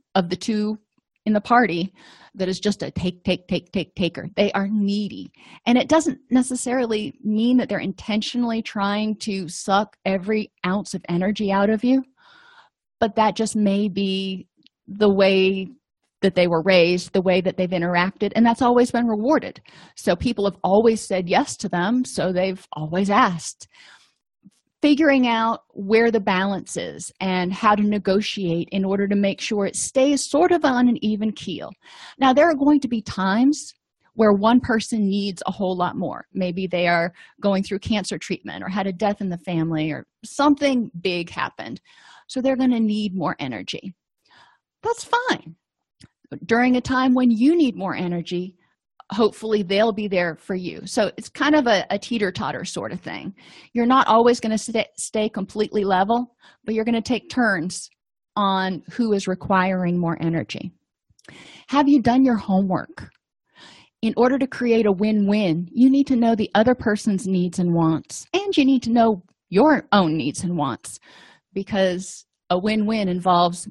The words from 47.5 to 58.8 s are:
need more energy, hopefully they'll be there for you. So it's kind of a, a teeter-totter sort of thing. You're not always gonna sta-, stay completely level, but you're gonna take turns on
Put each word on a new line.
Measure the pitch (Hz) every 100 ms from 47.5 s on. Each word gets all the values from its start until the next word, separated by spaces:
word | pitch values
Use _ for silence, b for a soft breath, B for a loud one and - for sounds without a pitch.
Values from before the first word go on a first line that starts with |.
| 339
need | 269 180
more | 190
energy, | 135 180 175 170 180 185 - _ _ _ _ -
hopefully | 196 214 - 220 214
they'll | 175 196 226
be | 208 208
there | 185 175 147
for | - 185
you. | 180 80 -
So | - 202 -
it's | -
kind | - 285 302
of | 240
a, | 196 -
a | 202
teeter-totter | - 233 196 185 143 -
sort | - - 107
of | 175
thing. | - 82 - - B B B
You're | 233 233
not | 262 -
always | 220 240 240
gonna | 220 220
sta-, | - 220 - -
stay | - 220 214
completely | 214 196 214 214 214
level, | 196 185 202 240 247 _ b b
but | -
you're | 220 220
gonna | 226
take | - 240 -
turns | - 226 185 175 - - _ _ _ _ -
on | 196 190 190 180